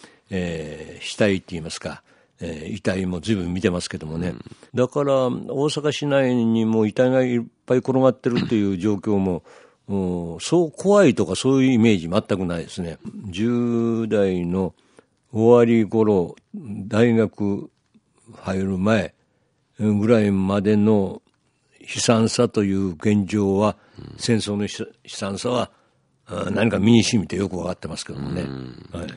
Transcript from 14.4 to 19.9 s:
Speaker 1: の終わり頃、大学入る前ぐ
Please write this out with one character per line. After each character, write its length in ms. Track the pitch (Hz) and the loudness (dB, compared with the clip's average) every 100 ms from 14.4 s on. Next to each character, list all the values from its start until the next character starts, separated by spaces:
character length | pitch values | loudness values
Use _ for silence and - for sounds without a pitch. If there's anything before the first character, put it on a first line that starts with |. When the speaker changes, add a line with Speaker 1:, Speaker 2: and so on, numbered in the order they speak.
| 87 | -2
Speaker 1:
の 280 | 92 92 - _ _ _ _ _ | -2 -4 -6 _ _ _ _ _
終 260 | 110 113 120 | 2 6 8
わ 80 | 117 | 8
り 180 | 117 | 4
頃、 520 | 101 113 107 98 82 - _ 208 | 2 2 2 2 0 -6 _ -16
大 580 | 131 104 98 110 120 | -12 -12 -4 2 4
学 560 | 113 107 - 101 98 - _ _ _ _ _ _ | 4 2 0 -4 -4 -8 _ _ _ _ _ _
入 260 | - 95 95 | -14 -6 -4
る 180 | 95 92 | -2 0
前 360 | 101 110 80 _ _ _ _ _ _ - | 2 2 0 _ _ _ _ _ _ -4
ぐ 280 | 107 | 0